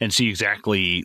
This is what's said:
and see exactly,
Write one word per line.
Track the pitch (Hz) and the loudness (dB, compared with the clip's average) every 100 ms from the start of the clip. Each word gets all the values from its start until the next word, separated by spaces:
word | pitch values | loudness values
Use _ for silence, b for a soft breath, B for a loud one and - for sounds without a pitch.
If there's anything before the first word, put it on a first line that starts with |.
and | 113 | -2
see | - 117 | 0 0
exactly, | 95 104 104 113 101 90 87 | 0 -2 -2 0 2 2 0